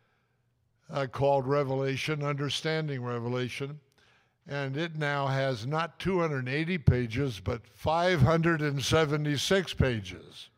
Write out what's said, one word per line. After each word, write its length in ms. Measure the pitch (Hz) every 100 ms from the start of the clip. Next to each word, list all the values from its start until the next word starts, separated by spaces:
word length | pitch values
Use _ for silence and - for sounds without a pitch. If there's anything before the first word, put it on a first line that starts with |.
| _ _ _ _ _ _ _ _ -
uh, 160 | 143 135
called 400 | - 139 139 131
Revelation, 760 | 143 135 135 135 135 - 156
Understanding 800 | 143 143 143 - 160 160 156 135
Revelation, 760 | 123 120 117 123 123 - 139 151 _ _ _ _ _ _ -
and 300 | 143 135 135
it 180 | 170 156
now 300 | 147 143 139
has 400 | 135 135 123 120
not 320 | 156 165 -
two 200 | 175 185
hundred 200 | 165 139
and 100 | 127
eighty 280 | 143 160 185
pages, 640 | 127 123 120 113 143 98
but 260 | 92 120 -
five 560 | - 156 160 180 175
hundred 400 | 131 165 165 160
and 220 | 151 139
seventy-six 880 | - 160 156 151 147 139 - 190 170
pages. 760 | - 135 113 92 85 82 - -